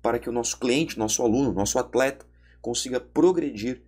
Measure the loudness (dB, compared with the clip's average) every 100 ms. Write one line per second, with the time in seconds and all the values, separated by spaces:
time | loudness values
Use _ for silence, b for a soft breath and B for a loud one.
0 | 0 -2 -2 -4 -4 -2 0 0 0 -2
1 | -2 0 2 2 2 0 0 -2 0 0
2 | 0 -2 -16 b b b -6 -4 -4 -6
3 | -4 4 4 4 -2 -4 -6 -6